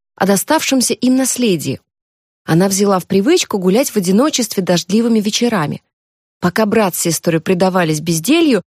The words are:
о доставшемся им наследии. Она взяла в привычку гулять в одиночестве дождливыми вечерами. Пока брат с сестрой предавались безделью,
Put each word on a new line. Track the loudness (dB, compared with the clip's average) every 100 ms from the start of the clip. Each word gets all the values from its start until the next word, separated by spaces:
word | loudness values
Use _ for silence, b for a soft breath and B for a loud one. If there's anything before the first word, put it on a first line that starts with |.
| _ -4
о | 0
доставшемся | 0 0 -2 0 0 -2
им | -2 0 0
наследии. | 0 -2 0 0 -4 -8 _ _ _ _ _ _
Она | -2 2 2
взяла | 0 0 0
в | 0
привычку | 0 2 2 0 -2
гулять | 0 2 0
в | -2
одиночестве | 0 2 2 0 -4 -4
дождливыми | 0 -2 0 0 2 0
вечерами. | 0 -2 -2 -2 -4 -6 _ _ _ _ _ _
Пока | -2 0 0
брат | 2 0
с | -2
сестрой | -4 -2 -2 -2
предавались | 0 0 2 2 0 -2
безделью, | -2 -2 0 2 2 0 -2